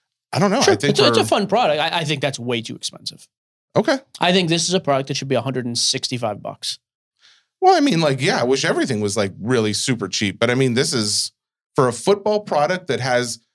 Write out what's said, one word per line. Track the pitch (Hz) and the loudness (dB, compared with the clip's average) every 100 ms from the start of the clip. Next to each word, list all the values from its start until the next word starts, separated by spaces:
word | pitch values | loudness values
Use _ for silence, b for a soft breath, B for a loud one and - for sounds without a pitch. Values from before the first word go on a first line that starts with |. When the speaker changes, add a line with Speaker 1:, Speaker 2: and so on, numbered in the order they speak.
| _ _ - | _ _ -8
Speaker 1:
I | 127 | 0
don't | 196 | 2
know. | 220 | 4
Speaker 2:
Sure. | 339 | 2
Speaker 1:
I | 359 | 2
think | 143 | 2
Speaker 2:
It's | 139 | 2
a, | - | 4
it's | 440 | 4
a | |
Speaker 1:
for | - | 2
Speaker 2:
fun | 311 196 | 0 2
product. | 214 190 151 | 0 2 0
I, | 160 175 | 0 -2
I | |
think | 151 147 | -2 -2
that's | 139 135 | -4 -4
way | 120 120 | -4 -4
too | 113 | -4
expensive. | - - - - - - _ _ _ _ - | -10 -12 -12 -16 -16 -20 _ _ _ _ -2
Speaker 1:
Okay. | 220 - - - | 0 0 -4 -2
Speaker 2:
I | 170 | 2
think | 185 170 | 2 2
this | 165 165 | 0 0
is | |
a | 180 | -2
product | 180 139 139 | 0 -2 -2
that | 139 | -6
should | 139 | -2
be | 127 | -2
a | |
hundred | 127 127 123 | -2 -4 -4
and | 117 | -2
sixty-five | - 131 - 123 117 104 | -2 -2 -4 -4 -4 -6
bucks. | - 101 - - _ _ _ _ b b b - | -10 -10 -10 -10 _ _ _ _ b b b 0
Speaker 1:
Well, | 381 | 4
I | 370 | 4
mean, | 285 165 | 4 2
like, | 156 135 | 2 2
yeah, | 151 220 | 0 0
I | |
wish | 123 135 | 2 0
everything | 160 277 294 110 | 2 0 0 0
was, | 104 104 | -2 0
like, | 98 85 | -2 -4
really | 101 123 107 | -2 0 2
super | 101 - 123 98 | 0 -2 -2 -2
cheap, | - 101 90 | -2 -2 0
but | 117 | 0
I | |
mean, | 123 131 | 2 2
this | 120 147 | 2 0
is | 135 107 104 - _ _ _ _ | 0 -2 -2 -4 _ _ _ _
for | - 127 | 0 0
a | |
football | - - 202 208 208 | 2 0 0 2 -2
product | 208 156 151 180 180 | -2 0 0 -2 -2
that | 120 | -4
has | 131 123 120 110 _ | 0 0 0 -6 _